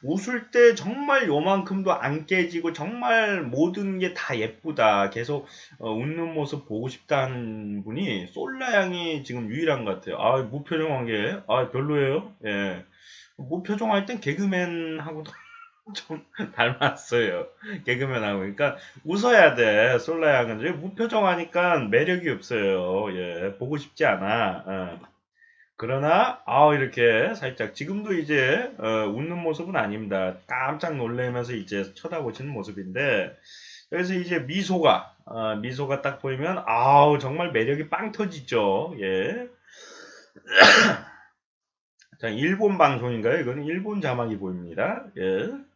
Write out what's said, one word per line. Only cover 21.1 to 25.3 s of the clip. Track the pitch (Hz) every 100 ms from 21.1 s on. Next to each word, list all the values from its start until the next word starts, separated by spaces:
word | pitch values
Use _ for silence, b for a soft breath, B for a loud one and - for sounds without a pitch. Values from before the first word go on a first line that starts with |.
| 220 196 175 170 175 180 165 110
매력이 | 117 160 180 170
없어요. | 95 - 117 98 95 90 95 104 92
예, | 87 85 95 98
보고 | 127 147
싶지 | - - 147
않아. | 98 95 113 104 85 92
어. | 95 90 85 - _ _